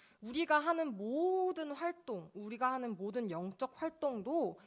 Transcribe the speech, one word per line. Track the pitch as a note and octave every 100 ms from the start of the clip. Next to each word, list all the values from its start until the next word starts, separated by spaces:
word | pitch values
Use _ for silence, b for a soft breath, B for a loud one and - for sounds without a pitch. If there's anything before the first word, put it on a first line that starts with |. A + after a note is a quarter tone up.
| B B
우리가 | A3 C#4+ E4 D4+
하는 | D#4+ E4 D4+ F#3+
모든 | G#3+ C#4+ F4+ F#4 F#4 D#4+ D4+
활동, | C#4+ E4+ F4 C4+ F#3+ D#3+
우리가 | G3+ G#3 A#3 B3+
하는 | C4 A#3+ F3+
모든 | G3+ A#3+ G#3+
영적 | E3 F#3 - C4 -
활동도 | D#4+ - C#4+ A3+ G#3 E4 G3 -